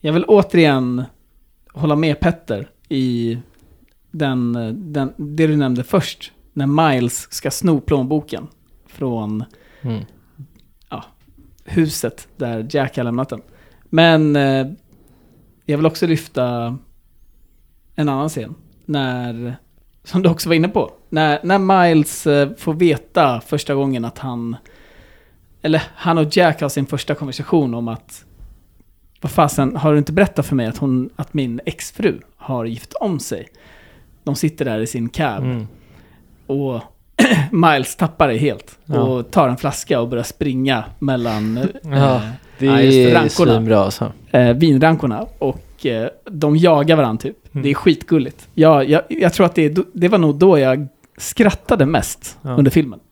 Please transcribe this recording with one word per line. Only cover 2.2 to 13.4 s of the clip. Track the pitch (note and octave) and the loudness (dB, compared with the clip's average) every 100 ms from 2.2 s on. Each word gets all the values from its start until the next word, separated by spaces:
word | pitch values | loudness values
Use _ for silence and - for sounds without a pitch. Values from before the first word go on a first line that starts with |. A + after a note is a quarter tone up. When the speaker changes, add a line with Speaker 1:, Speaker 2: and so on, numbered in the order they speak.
| F3 E3+ - G#2 A#2+ _ _ | 0 -2 -6 -8 -8 _ _
Speaker 1:
i | C#3 C3 A#2+ A#2 A#2 - _ _ _ _ _ _ | -4 -2 -2 -4 -6 -10 _ _ _ _ _ _
den, | D#3+ C#3+ B2+ A#2+ A#2+ A2+ A#2+ F3+ | -6 -4 -2 -2 -4 -6 -8 -8
den, | D3 C3+ - | -6 -6 -8
det | D3 D3+ D#3+ | -10 -2 0
du | D3+ | 2
nämnde | C3+ B2 | 0 -2
först, | B2 F#3+ - - - _ _ | 0 -2 -2 -10 -20 _ _
när | - C#3 D3 D#3+ | -4 -2 2 2
Miles | C3 B2 - - | 2 -2 -4 -12
ska | - C#3 | -8 -8
sno | - F#3 D3+ | -2 0 0
plånboken | - D3 C3 D3+ D3 - D3+ _ _ _ _ | 0 -2 0 -4 -4 -12 -14 _ _ _ _
från, | - C3+ A#2 G#2+ G#2+ - _ _ _ | -8 -6 -4 -6 -8 -8 _ _ _
Speaker 2:
Mm. | B2+ A2 A2 _ _ _ C#3 _ _ _ _ | -8 -8 -10 _ _ _ -20 _ _ _ _
Speaker 1:
ja, | A2 - _ _ _ - _ - | -18 -18 _ _ _ -20 _ -6
huset | - D#3 - A#2 - - - | -2 -2 -2 -8 -10 -20 -10
där | B2 A2+ A2+ | -8 -8 -6
Jack | D3 C3 - | -4 -4 -4
har | |
lämnat | A#2+ A#2+ C3+ | -6 -4 -6
den. | A#2 | -10